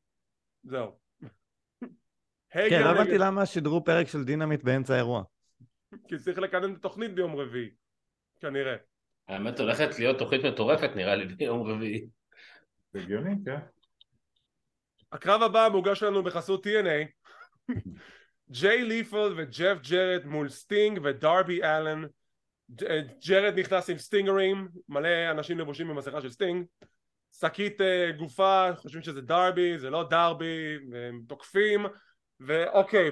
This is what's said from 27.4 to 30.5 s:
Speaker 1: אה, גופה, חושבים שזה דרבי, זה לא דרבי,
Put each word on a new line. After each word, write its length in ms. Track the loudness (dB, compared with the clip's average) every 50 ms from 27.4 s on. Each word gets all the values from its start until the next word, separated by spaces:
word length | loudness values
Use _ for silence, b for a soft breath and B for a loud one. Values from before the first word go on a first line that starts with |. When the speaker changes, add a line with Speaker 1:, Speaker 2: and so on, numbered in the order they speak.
| -4 -4 -2 -2 -4 -4 -2 0
Speaker 1:
אה, 300 | 0 2 2 2 0 0 -2 -4
גופה, 520 | -8 -6 0 2 4 6 6 6 4 2 0
חושבים 280 | -4 -8 -14 -14 -12 -12
שזה 180 | -10 -10 -8
דרבי, 560 | -2 0 2 4 4 4 4 2 2 2 0 -2
זה 120 | -4 -4
לא 140 | -4 -4 -2 2
דרבי, 680 | 2 4 4 4 2 0 -4 -6